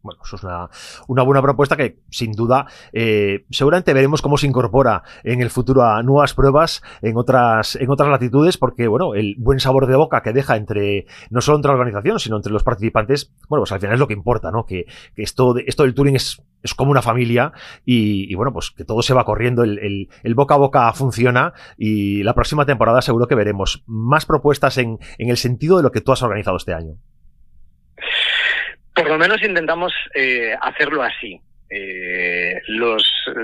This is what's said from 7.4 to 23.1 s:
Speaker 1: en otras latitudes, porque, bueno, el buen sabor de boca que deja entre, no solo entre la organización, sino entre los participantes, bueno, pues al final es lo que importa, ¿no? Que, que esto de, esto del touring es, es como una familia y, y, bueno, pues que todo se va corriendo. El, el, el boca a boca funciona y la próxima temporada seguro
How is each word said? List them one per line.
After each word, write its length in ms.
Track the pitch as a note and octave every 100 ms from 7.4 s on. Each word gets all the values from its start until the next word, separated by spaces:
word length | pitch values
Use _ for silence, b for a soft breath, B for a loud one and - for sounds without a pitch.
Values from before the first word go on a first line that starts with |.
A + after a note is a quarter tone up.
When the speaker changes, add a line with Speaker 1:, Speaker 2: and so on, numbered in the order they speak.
| A#2+ A2 G#2+
Speaker 1:
en 160 | - B2+
otras 180 | C#3 C#3+
latitudes, 500 | C#3 B2 C3 D#3+ F3
porque, 280 | B2+ - A#2
bueno, 300 | A2+ F3+ G#2
el 180 | G#2+ G#2
buen 200 | A2+ C3+
sabor 300 | - C3 B2+
de 80 | C3
boca 260 | D#3 B2+
que 100 | -
deja 240 | A#2+ C#3 A#2
entre, 500 | G#2 G#2 G2+ G2+ - B B
no 100 | A#2
solo 180 | B2+ D3+
entre 120 | C#3+
la 80 | C3
organización, 420 | B2 G#2 A#2 A3
sino 160 | - G#2+
entre 160 | G#2
los 100 | G#2
participantes, 720 | B2 A2+ A2 A#2 A2 C#3 - _ _
bueno, 140 | D3
pues 100 | G2
al 80 | G2+
final 140 | G2
es 60 | A#2+
lo 60 | C#3+
que 80 |
importa, 380 | G#2 F#2+ A2+ E2+
¿no? 140 | A2 A2
Que, 180 | F#2 F2 B B -
que 60 |
esto 300 | G#2 - B2+
de, 120 | A#2+ B2+
esto 160 | -
del 140 | C#3 B2+
touring 180 | C#3
es, 260 | C3 - - _ _
es 120 | -
como 180 | - C#3
una 100 | C#3
familia 480 | A#2 A#2 A#2+ A#2 C#3 B B B
y, 480 | - A#2+ G#2 G2+ F#2+
y, 20 | F2+
bueno, 160 | B2+
pues 180 | E2 -
que 140 | _
todo 180 | - A2+
se 120 | A#2
va 100 | B2+
corriendo. 400 | A2+ G#2+ B2 A#2+
El, 160 | A#2 G#2
el, 280 | G#2 G2+ G2 b
el 120 | - A#2
boca 180 | C#3
a 40 | D3
boca 340 | C#3 C#3 A#2
funciona 640 | A2 C3+ A2+ B2 B2 D#3+ - B B
y 460 | G#2+ G#2+ G2+ G2+
la 120 | G2+
próxima 300 | B2 A#2 D3+
temporada 380 | C#3+ B2+ A2+ A#2+
seguro 240 | B2